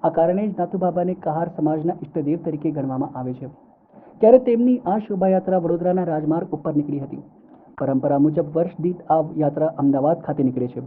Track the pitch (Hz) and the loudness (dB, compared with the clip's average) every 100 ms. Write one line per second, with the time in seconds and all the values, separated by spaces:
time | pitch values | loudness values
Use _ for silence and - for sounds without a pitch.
0 | 165 156 165 185 208 180 175 190 180 175 | 0 2 2 2 -2 -2 -4 0 0 0
1 | 175 180 - 156 170 - 156 156 160 175 | -2 -2 -4 -2 -4 -2 0 0 -2 -4
2 | - - 147 165 170 151 160 151 135 131 | -6 -4 -2 -2 -2 -4 -4 -4 -4 -4
3 | 139 135 127 123 131 - - _ _ - | -6 -6 -8 -8 -12 -16 -20 _ _ -20
4 | - - 220 247 254 233 247 247 - 202 | -20 4 8 8 8 2 4 2 0 -4
5 | 214 202 190 190 185 185 165 170 180 180 | -2 0 2 2 2 0 0 0 0 0
6 | 170 156 151 160 180 147 170 147 147 143 | 0 -2 0 -2 -2 -6 -2 -2 -2 -4
7 | 139 143 - _ - - - - 135 135 | -6 -12 -14 _ -20 -20 -20 -6 -4 -2
8 | 139 139 147 151 151 156 170 - 160 175 | 0 4 2 2 -2 -2 -2 -2 -4 -4
9 | - 160 156 160 147 147 156 160 139 139 | 0 0 0 0 -2 0 -2 2 2 2
10 | 139 170 - 147 131 127 123 127 | 2 0 -2 -2 0 0 -6 -6